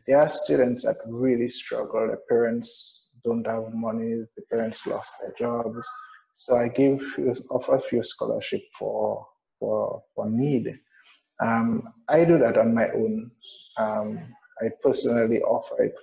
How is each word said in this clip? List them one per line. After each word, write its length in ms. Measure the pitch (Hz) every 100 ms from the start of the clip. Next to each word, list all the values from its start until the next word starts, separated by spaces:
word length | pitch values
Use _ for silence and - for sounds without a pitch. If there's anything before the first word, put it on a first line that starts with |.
| -
There 120 | 139
are 100 | 151
students 560 | - - 147 123 123
that 120 | 113 - 117
really 420 | 117 127 120 120
struggle. 580 | - - 117 113 110 110
The 120 | 110 -
parents 800 | 117 117 117 120 - - - - 120
don't 220 | 120 117 117
have 260 | 113 110
money. 520 | 113 113 113 113 117 110 -
The 60 | -
parents 360 | 117 113 113 -
lost 280 | 104 - -
their 100 | - -
jobs. 500 | 120 120 - 117 117 - - - _
So 220 | - - 123
I 120 | 120
give 320 | - 139 135
few, 320 | - - 135 120 -
offer 280 | 127 - 135
few 240 | - 120
scholarship 580 | - - 117 110 - 104 - -
for, 480 | 104 107 107 107 - _ _ _
for, 440 | 110 107 104 - -
for 140 | - 110
need. 500 | 110 143 135 110 - _ _ _ _ _ -
Um, 520 | 113 117 117 - - - -
I 160 | 156 170
do 100 | 165
that 200 | 117 113
on 160 | 113
my 160 | 117 -
own. 400 | 107 110 110 120 - - - - -
Um, 400 | 110 107 107 107 - - _ -
I 60 | 113 -
personally 580 | 139 123 127 120 113 113
offer 420 | - 117 - 127
it 100 | 113 -